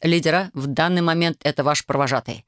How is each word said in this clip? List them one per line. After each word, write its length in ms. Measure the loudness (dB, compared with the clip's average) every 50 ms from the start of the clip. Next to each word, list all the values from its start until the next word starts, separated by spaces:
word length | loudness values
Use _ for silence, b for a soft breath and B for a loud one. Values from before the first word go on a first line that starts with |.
| 0
лидера. 480 | 2 2 2 2 2 0 0 -2 -4 -8
В 140 | -6 -6
данный 360 | -4 -2 0 0 2 2 2 2
момент 360 | 2 0 0 0 -2 -2 -2 -4
это 200 | -4 -2 0 0
ваш 220 | 0 0 -2 -2
провожатый. 580 | -2 -2 0 0 0 0 -2 -4 -6 -12 -14 -14